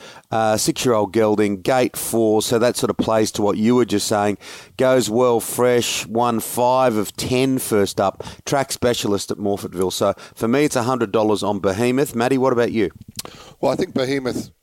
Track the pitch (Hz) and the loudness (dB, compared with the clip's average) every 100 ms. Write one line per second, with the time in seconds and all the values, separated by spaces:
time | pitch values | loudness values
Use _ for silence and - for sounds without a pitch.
0 | - - - 113 110 110 - 151 127 110 | -16 -20 -6 -2 0 0 0 -2 0 2
1 | 104 107 107 104 104 98 87 131 123 - | 2 2 2 4 0 0 0 0 0 -2
2 | - 117 110 107 - 117 120 - 110 98 | -4 0 2 2 2 2 2 0 -4 -2
3 | - 110 107 - 101 92 110 123 104 101 | 0 0 0 0 -2 2 2 2 2 0
4 | - 107 104 98 - - - - 131 131 | 0 0 0 -2 -8 -20 -18 -2 2 2
5 | 107 113 127 117 - - 123 123 110 - | 2 2 2 2 -2 0 2 2 0 -6
6 | - 110 120 113 - 113 123 131 131 107 | -4 -2 0 0 -4 -2 0 2 2 0
7 | 98 - - 127 135 131 - 107 98 - | -4 -6 -4 0 2 0 0 2 2 0
8 | 95 - - - - 143 135 - 123 120 | -2 -2 -14 -14 -4 -2 -2 -2 -2 0
9 | 113 98 - - 101 98 104 87 92 - | -2 -2 -4 -6 -4 -4 -6 -4 -4 0
10 | 101 92 - - 113 135 147 131 117 131 | -2 -2 -8 -6 0 2 2 0 -2 0
11 | 110 113 107 101 101 101 98 95 120 131 | 0 2 2 2 0 0 0 0 0 0
12 | 147 117 123 131 131 120 117 110 90 - | -2 0 0 2 2 2 0 0 -2 -4
13 | - - - - - - 135 131 185 135 | -20 -16 -16 -16 -20 -4 -2 -2 -4 -2
14 | 131 139 127 - - _ | -2 -2 -4 -6 -8 _